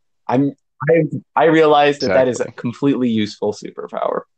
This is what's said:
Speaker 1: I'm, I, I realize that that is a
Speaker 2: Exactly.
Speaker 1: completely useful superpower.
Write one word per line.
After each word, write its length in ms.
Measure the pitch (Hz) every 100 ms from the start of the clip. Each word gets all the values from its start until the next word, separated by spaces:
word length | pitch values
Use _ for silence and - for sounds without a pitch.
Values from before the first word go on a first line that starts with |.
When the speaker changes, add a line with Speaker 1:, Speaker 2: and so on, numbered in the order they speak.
| _ _ -
Speaker 1:
I'm, 260 | 127 143 - _ _ 143
I, 140 | 165 156 - _
I 100 | 135
realize 540 | 160 160 156 147 147 143
that 80 | 127
that 200 | 92 127
is 120 | 113
a 20 |
Speaker 2:
Exactly. 180 | - -
Speaker 1:
completely 480 | 123 - 143 120 123
useful 460 | 110 104 - 104
superpower. 640 | - - - - - - - -